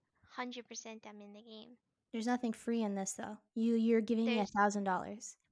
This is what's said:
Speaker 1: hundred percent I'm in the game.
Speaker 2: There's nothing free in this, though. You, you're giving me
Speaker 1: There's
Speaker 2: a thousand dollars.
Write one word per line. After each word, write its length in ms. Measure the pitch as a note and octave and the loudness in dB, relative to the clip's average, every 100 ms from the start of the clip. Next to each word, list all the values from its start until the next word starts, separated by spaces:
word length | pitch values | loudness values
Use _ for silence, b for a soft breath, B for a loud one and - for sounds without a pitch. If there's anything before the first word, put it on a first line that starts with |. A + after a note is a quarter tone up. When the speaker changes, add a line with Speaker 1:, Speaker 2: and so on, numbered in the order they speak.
| _ _ _ - | _ _ _ -8
Speaker 1:
hundred 320 | B3 B3 A3+ | -8 -8 -12
percent 380 | A3+ A3+ A3 A3 | -14 -14 -14 -16
I'm 140 | G#3 | -18
in 120 | G3+ | -18
the 80 | G3+ | -20
game. 360 | A#3 A3 A#3 B3 _ _ _ | -18 -18 -18 -20 _ _ _
Speaker 2:
There's 160 | A#3 A3+ | -4 0
nothing 260 | B3 A#3+ | 0 0
free 280 | A3 - A#3 | -4 -2 0
in 140 | G#3+ G3 | 0 -2
this, 180 | F#3+ | -4
though. 240 | - A3 G#3+ _ - | -6 -10 -10 _ 0
You, 200 | A3+ A#3 | 2 4
you're 260 | A3+ A3+ | 6 4
giving 240 | G#3+ A3+ A3+ | 4 2 4
me 100 | A#3 | 2
Speaker 1:
There's 140 | G3 | 2
Speaker 2:
a 40 | |
thousand 300 | G3+ G#3 G#3 G3 | 4 4 4 0
dollars. 500 | F3+ - G#3 - - _ | 0 -2 -10 -14 -18 _